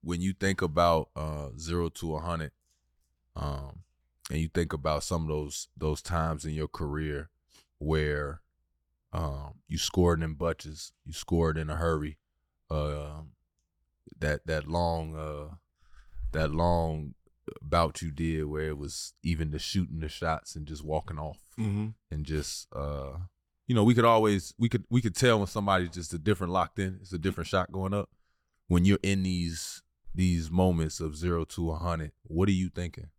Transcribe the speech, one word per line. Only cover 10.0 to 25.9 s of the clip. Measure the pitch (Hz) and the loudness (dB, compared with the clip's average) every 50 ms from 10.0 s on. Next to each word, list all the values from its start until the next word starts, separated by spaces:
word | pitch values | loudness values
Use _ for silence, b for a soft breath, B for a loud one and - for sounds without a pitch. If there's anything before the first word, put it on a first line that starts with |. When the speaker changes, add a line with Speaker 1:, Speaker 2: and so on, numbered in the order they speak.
| 90 87 85 80 82 | 6 6 6 4 2
Speaker 1:
in | 80 78 | -2 -4
bunches, | 71 82 82 80 - - 76 76 73 - - _ _ _ | -2 -2 -2 -2 -2 -8 -14 -12 -12 -14 -16 _ _ _
you | - 80 | -14 -12
scored | - - - 87 85 82 80 78 80 | -12 -4 0 2 2 4 2 2 0
in | 80 76 | -2 -4
a | 78 | -2
hurry, | 82 85 82 80 76 76 76 76 _ _ _ _ _ _ _ _ _ _ _ | 0 0 2 2 0 -2 -4 -8 _ _ _ _ _ _ _ _ _ _ _
um, | 80 76 73 73 73 73 73 73 76 78 78 73 - _ _ _ _ _ _ _ _ _ _ _ _ _ _ - - - | -2 -2 0 -2 -2 -4 -6 -8 -10 -12 -14 -16 -20 _ _ _ _ _ _ _ _ _ _ _ _ _ _ -20 -10 -2
that, | - 73 76 71 _ | 0 0 0 0 _
that | - 78 78 73 73 | -2 -2 -2 -2 -2
long, | 80 85 87 85 85 82 80 80 78 | 0 2 2 2 2 0 -2 -4 -6
uh, | 78 78 78 76 73 76 76 80 - _ _ _ b b b b b b b b b b - - | -8 -8 -6 -8 -8 -10 -10 -14 -16 _ _ _ b b b b b b b b b b -4 0
that | 78 80 73 73 | 0 0 2 2
long | 80 85 87 87 85 82 82 78 78 76 69 - _ _ _ _ _ _ - - - | 2 2 4 4 2 2 0 -2 -4 -6 -8 -12 _ _ _ _ _ _ -16 -14 -14
bout | - 76 78 85 85 78 - - | -8 0 2 2 2 2 0 -4
you | - 80 | -8 -8
did | 73 69 82 80 80 78 78 | -4 -2 -2 0 0 0 -2
where | 73 76 76 78 78 | -2 -4 -4 -4 -4
it | 76 73 | -4 -6
was | 73 73 - - - - - _ - | -8 -8 -8 -10 -12 -12 -14 _ -2
even | 78 85 78 82 78 | -2 0 0 0 -2
the | 73 73 | -2 -4
shooting | - - - 101 90 - 65 80 | -6 -2 0 0 0 0 -2 -6
the | 80 76 | -6 -6
shots | - - - 82 80 76 - - - | -6 -4 -2 -2 -2 -2 -4 -10 -10
and | 80 76 | -10 -10
just | 73 78 73 76 | -8 -10 -10 -6
walking | 76 76 78 - - 82 76 | -4 -4 -4 -4 -6 -8 -8
off | 76 76 71 - - _ - - | -8 -8 -10 -14 -20 _ -8 -4
Speaker 2:
Mm-hmm. | 113 107 101 104 107 110 110 _ _ _ | -2 -2 0 -2 -2 -4 -8 _ _ _
Speaker 1:
and | 87 76 76 | -6 -6 -4
just, | 71 78 76 71 - - - - _ - | -2 -2 -4 -4 -4 -8 -10 -12 _ -8
uh, | - 69 73 73 71 67 69 67 85 90 90 _ _ _ _ _ _ _ - | -6 -6 -4 -4 -6 -8 -8 -8 -10 -12 -12 _ _ _ _ _ _ _ 2
you | 127 | 4
know, | 113 104 | 6 8
we | 117 123 | 8 8
could | 117 117 | 8 8
always, | 117 117 113 110 107 104 95 - - - - | 8 8 8 8 6 4 4 0 -4 -4 0
we | 120 117 | 0 2
could, | - 117 104 _ | 2 0 -2 _
we | 113 127 | 2 2
could | 120 110 87 | 2 2 0
tell | - - 123 117 107 | 4 6 6 6 6
when | 101 | 4
somebody's | 92 - 107 101 98 98 92 90 87 | 0 -2 -2 2 4 4 4 2 0